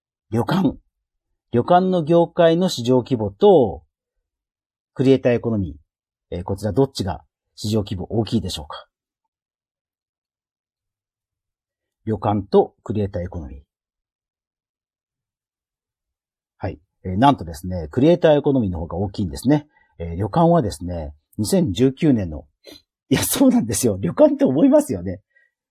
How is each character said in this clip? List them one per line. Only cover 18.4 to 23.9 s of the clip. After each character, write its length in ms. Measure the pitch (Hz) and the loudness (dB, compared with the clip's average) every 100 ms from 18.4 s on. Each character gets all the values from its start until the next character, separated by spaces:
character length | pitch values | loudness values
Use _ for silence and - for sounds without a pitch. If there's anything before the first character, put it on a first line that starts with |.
コ 100 | 143 | 2
ノ 60 | 135 | 0
ミ 80 | 104 | -2
ー 40 | |
の 80 | 85 | -6
方 80 | 82 | -8
が 80 | 82 | -6
大 140 | 101 | -6
き 120 | 107 | -6
い 40 | 95 | -8
ん 20 | |
で 80 | 69 | -4
す 120 | 120 | 0
ね。 200 | 147 - _ _ - | 0 -2 _ _ -14
え 140 | 85 | -10
ー、 20 | 85 | -8
旅 80 | |
館 220 | 104 165 165 | -4 0 2
は 140 | 170 | 2
で 100 | 104 | 0
す 120 | - | -6
ね、 300 | 87 87 76 - _ - | -8 -8 -10 -14 _ -8
二 80 | 104 | -2
千 260 | 190 139 | 0 0
十 200 | 90 131 | 0 0
九 200 | 135 160 | 2 0
年 180 | 120 87 | 0 -2
の、 180 | 76 - _ - - _ _ - | -10 -16 _ -20 -20 _ _ -2
い 60 | 190 | -2
や、 60 | |
そ 240 | - - 269 | 0 2 4
う 40 | |
な 100 | 233 | 4
ん 60 | 117 | 0
で 80 | |
す 120 | 110 | -2
よ。 120 | 120 | -2